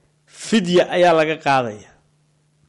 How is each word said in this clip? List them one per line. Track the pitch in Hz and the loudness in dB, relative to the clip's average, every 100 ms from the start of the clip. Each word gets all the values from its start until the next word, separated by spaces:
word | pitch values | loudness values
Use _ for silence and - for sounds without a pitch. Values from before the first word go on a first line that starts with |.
| _ _ _ | _ _ _
fidya | - - 220 175 175 - | -16 -2 -2 2 0 0
ayaa | 165 175 | 2 2
laga | 160 156 156 | 2 0 -2
qaadaya. | 147 135 117 107 - _ _ _ _ _ _ _ | 0 0 -2 -10 -20 _ _ _ _ _ _ _